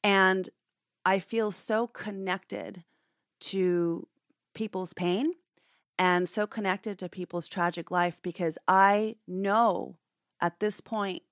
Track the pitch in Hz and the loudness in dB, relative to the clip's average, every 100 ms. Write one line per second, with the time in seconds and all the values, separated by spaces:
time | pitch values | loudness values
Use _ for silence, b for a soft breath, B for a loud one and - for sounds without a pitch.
0 | 208 196 190 190 180 _ _ _ _ _ | 4 6 6 4 -2 _ _ _ _ _
1 | 185 190 - 226 214 - - 220 233 - | 0 0 0 -2 -2 -4 -2 -2 -2 -6
2 | 208 196 190 180 _ - 90 180 - _ | -10 -8 -4 -6 _ -10 -10 -14 -20 _
3 | _ _ _ _ - 190 185 175 170 170 | _ _ _ _ -6 0 2 2 0 -2
4 | - _ _ _ _ - 220 190 185 - | -8 _ _ _ _ -8 -6 -4 -6 -4
5 | 175 185 302 359 _ _ _ _ _ - | 0 0 0 -4 _ _ _ _ _ 0
6 | 185 180 180 - 208 - 196 190 220 196 | 4 4 0 -2 -4 -2 -2 -2 -4 -8
7 | 180 - 180 175 165 - 175 175 165 180 | -10 -8 -6 -6 -6 -2 0 -2 -2 0
8 | 175 170 175 - 170 156 - 190 196 208 | 0 -2 -10 -4 -4 -2 2 6 6 6
9 | 220 - - 180 196 208 233 180 - - | 0 -6 -8 -4 0 4 4 2 -6 -14
10 | _ _ _ _ 170 _ 214 202 - 220 | _ _ _ _ -4 _ -4 -4 -6 -4
11 | 196 180 _ | -4 -6 _